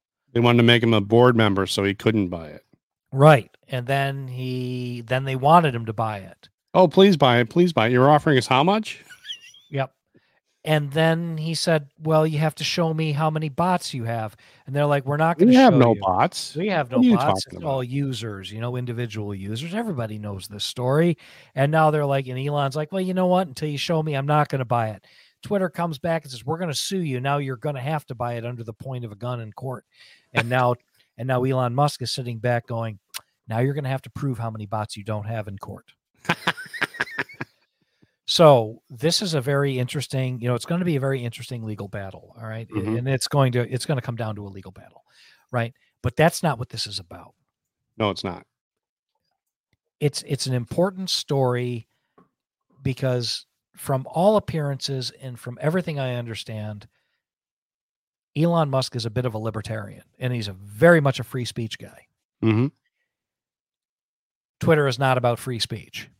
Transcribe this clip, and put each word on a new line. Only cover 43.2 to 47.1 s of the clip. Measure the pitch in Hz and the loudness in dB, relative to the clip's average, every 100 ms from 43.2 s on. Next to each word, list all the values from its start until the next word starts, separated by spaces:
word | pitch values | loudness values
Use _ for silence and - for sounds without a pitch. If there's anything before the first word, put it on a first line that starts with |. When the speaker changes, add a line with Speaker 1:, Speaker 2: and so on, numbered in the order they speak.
| - | 0
Speaker 2:
going | 147 135 | 2 2
to, | 123 110 | 2 -2
it's | 127 - | -4 -4
gonna | 139 | -4
come | - 117 | -4 -6
down | 110 104 | -8 -8
to | 101 | -12
a | |
legal | 98 92 | -16 -18
battle, | 92 - _ _ _ - _ _ | -20 -20 _ _ _ -20 _ _
right? | 123 117 - _ _ | -4 -4 -8 _ _
But | 120 - | -4 4
that's | 160 - | 2 2
not | 175 120 | -2 -4
what | 117 | -6
this | 110 - | -8 -8
is | 98 | -10
about. | 90 | -14